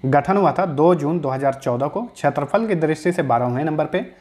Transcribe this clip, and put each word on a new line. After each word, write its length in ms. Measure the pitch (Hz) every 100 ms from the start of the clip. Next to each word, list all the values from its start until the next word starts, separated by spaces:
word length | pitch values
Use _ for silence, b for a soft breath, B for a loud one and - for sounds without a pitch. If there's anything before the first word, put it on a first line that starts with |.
गठन 340 | 131 - - 196
हुआ 140 | 180
था 140 | 131 185
दो 280 | 139 160 175
जून 240 | 143 170
दो 100 | 143
हज़ार 240 | 131 139
चौदह 340 | 131 - 120 143
को। 140 | 185
क्षेत्रफल 640 | 240 - 147 135 139 196 226
की 80 | 180
दृष्टि 340 | 151 156 180
से 100 | 180
बारहवें 400 | 143 120 123 123
नंबर 220 | 156 156 151
पे 200 | 185 - B